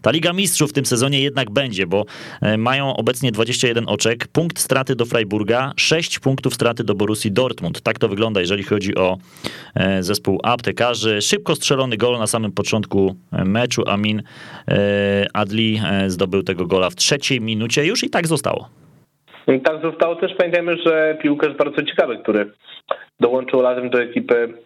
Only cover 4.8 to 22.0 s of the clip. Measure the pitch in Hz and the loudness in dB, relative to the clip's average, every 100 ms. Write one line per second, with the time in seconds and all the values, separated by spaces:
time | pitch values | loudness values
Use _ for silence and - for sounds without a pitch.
4.8 | 131 123 120 120 107 107 101 120 135 - | 0 -2 0 0 0 -2 2 2 0 -2
5.8 | - 165 - - - 135 131 - 120 117 | 0 0 0 -2 -2 0 -2 0 0 0
6.8 | 113 101 104 107 110 98 127 - 85 85 | -2 0 0 0 0 0 0 -2 -6 -4
7.8 | - 113 117 98 113 104 87 101 95 107 | -4 0 -2 0 0 0 0 -2 0 0
8.8 | 95 - 92 92 - - - - - - | 0 2 2 0 -8 -14 -14 -14 -6 0
9.8 | 95 95 90 101 98 95 110 123 117 87 | 2 2 0 -2 0 0 0 0 -2 0
10.8 | 120 117 110 104 - 208 208 156 - 135 | 0 0 0 0 0 0 0 -2 0 0
11.8 | 131 113 123 120 107 117 107 95 98 110 | 0 0 0 2 0 -2 -2 -2 -2 -2
12.8 | 101 98 95 92 _ 82 92 107 123 120 | 0 2 2 0 _ -2 0 0 0 0
13.8 | - 101 107 107 - - - - - 92 | 0 0 0 -2 -6 -18 -18 -12 0 2
14.8 | 101 101 101 101 101 104 101 110 110 107 | 2 2 2 2 0 -2 -2 0 0 0
15.8 | 92 98 98 90 95 95 92 90 87 92 | 0 0 0 0 0 0 -2 -4 0 2
16.8 | 90 90 - 143 - 131 110 110 113 147 | 2 0 0 0 0 -2 -2 -4 0 0
17.8 | 156 254 254 196 170 156 - - - _ | 0 -2 -2 -2 0 -2 0 -4 -8 _
18.8 | - _ _ _ _ - - 131 160 156 | -20 _ _ _ _ -4 0 2 2 0
19.8 | 160 156 165 170 185 - 175 175 170 170 | -4 0 0 2 -2 0 2 2 0 0
20.8 | 165 160 156 156 147 143 156 - 143 160 | 2 4 2 2 0 2 0 0 -2 0
21.8 | 147 - | -2 0